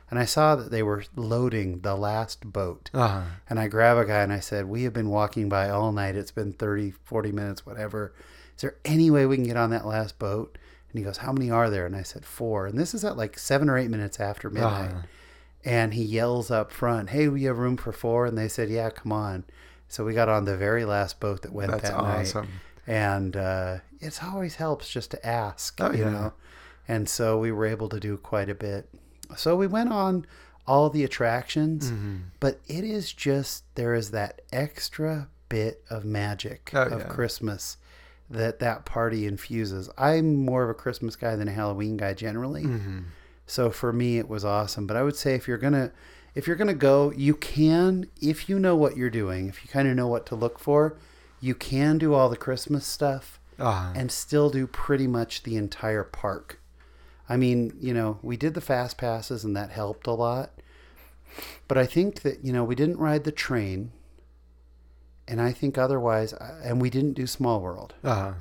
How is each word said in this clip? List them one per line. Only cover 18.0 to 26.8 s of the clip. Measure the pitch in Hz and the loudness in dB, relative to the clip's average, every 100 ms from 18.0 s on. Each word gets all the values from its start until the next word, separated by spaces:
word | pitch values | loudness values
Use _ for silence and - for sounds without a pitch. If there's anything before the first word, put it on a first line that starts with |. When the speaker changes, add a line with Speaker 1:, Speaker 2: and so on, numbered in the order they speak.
| 120 117 120 | 0 2 2
Speaker 1:
And | 113 | 0
they | 110 | -2
said, | - 107 | -2 -2
"Yeah, | 113 113 | 0 -2
come | - 110 | -4 -4
on." | 107 104 92 - - - - - | -2 -2 -4 -8 -18 -20 -20 -16
So | - | -6
we | 110 | -2
got | 113 113 | 4 4
on | 107 | 4
the | 101 92 | 2 0
very | 101 117 | 2 2
last | 110 101 98 - | 2 0 -2 -2
boat | 104 98 | -4 -4
that | - | -8
went | 101 98 | -6 -2
Speaker 2:
That's | 110 101 | -2 -2
Speaker 1:
that | 98 | -2
night. | 104 104 | 0 0
Speaker 2:
awesome. | 95 107 101 92 - - - | 0 -4 -6 -12 -16 -18 -4
Speaker 1:
And, | 110 104 98 95 98 | 0 2 2 -2 -2
uh, | 95 95 92 92 - - | -2 -2 -2 -6 -10 -14
it | 156 - | -12 -10
always | 170 190 180 | -8 -6 -6
helps | - 160 143 - | -4 -2 -2 -4
just | 123 - | -8 -8
to | - 117 | -8 -4
ask, | 117 104 - - - | -2 -2 -6 -10 -2
Speaker 2:
Oh, | 98 | 0
Speaker 1:
you | 113 | 2
Speaker 2:
yeah. | 107 | 0
Speaker 1:
know? | 104 107 - - - - - | 0 -4 -6 -20 -20 -20 -20